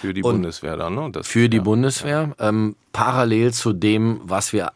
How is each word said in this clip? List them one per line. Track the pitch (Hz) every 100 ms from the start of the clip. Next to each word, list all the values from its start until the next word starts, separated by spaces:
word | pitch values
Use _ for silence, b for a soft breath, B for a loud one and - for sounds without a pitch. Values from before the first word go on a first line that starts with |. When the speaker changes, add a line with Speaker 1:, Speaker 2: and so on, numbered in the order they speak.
Speaker 1:
Für | 95
die | 95
Speaker 2:
und | 120
Speaker 1:
Bundeswehr | 110 85 - 76 80
dann, | 85
ne? | 107 151
Das | - -
Speaker 2:
für | 117 120
die | 113
Speaker 1:
ja. |
Speaker 2:
Bundeswehr, | 98 110 135 131 147 151 151 -
ähm, | 107 107 107 104 _
parallel | - 117 127 117 110 120
zu | 117 117
dem, | 95 104 107 113 113
was | 90 95 -
wir | 107 85